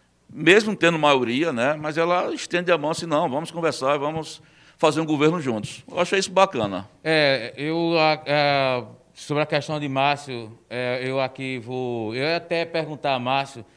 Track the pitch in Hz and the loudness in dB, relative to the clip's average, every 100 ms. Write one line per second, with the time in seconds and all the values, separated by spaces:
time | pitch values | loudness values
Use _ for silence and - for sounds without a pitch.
0 | _ _ - 135 160 202 220 196 165 160 | _ _ -18 0 6 6 6 2 2 4
1 | 147 139 117 123 165 120 127 156 151 156 | 4 4 4 0 0 0 0 0 -4 -2
2 | 165 175 214 311 - 175 175 170 147 165 | 0 0 0 -6 -4 -2 2 2 0 -4
3 | 165 151 170 131 165 175 165 131 135 147 | -2 0 0 -2 -6 -4 -2 0 0 0
4 | 147 160 151 - _ _ _ - 160 147 | -2 -4 -8 -14 _ _ _ 0 2 4
5 | 160 147 151 175 135 110 - - - - | 2 4 4 2 0 -4 -4 -12 -6 -2
6 | 180 196 190 185 190 123 104 92 95 _ | 0 0 2 4 4 2 -2 -4 -10 _
7 | 156 156 147 135 113 - 147 165 170 165 | 0 4 4 2 -2 -6 -4 -2 0 2
8 | 156 156 143 147 143 139 131 127 110 - | 4 2 0 2 2 2 2 0 -4 -14
9 | _ - - 147 151 151 139 151 147 135 | _ -14 -4 -2 0 -2 -2 -6 -4 0
10 | 139 143 139 120 110 113 - 120 123 127 | 0 0 -4 -10 -10 -16 -12 -6 -4 -4
11 | 131 135 131 135 131 127 113 127 123 120 | -4 -2 -4 -4 -8 -8 -6 -6 -4 -4
12 | 107 120 147 170 165 170 165 165 151 139 | -4 -4 -2 -4 -2 -4 -2 -4 -6 -6
13 | 143 131 123 139 139 123 104 | -2 -2 0 -2 -2 -10 -18